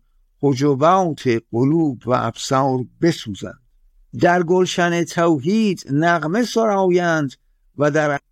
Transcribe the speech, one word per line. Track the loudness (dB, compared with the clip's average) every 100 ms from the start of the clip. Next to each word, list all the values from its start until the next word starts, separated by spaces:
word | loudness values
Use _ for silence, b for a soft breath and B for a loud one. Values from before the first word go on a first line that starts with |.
| _ _ _ -4
حجبات | 0 2 2 2 4 4 2 -2 -2 -2 -2
قلوب | 0 2 2 0 -2 -2
و |
ابصار | -2 -2 -6 -4 0 0 -2 -6 -2
بسوزند. | -2 -2 -6 -12 -12 -16 _ _ _ _ _ -2
در | 0 2
گلشن | 2 0 0 0 0 0
توحید | -2 0 0 0 0 0 0 -2 -4
نغمه | 0 2 0 0 -2
سرایند | -2 0 0 2 2 2 0 0 -2 -8 _ _ _ -2
و | 0
در | 2 0 -2 _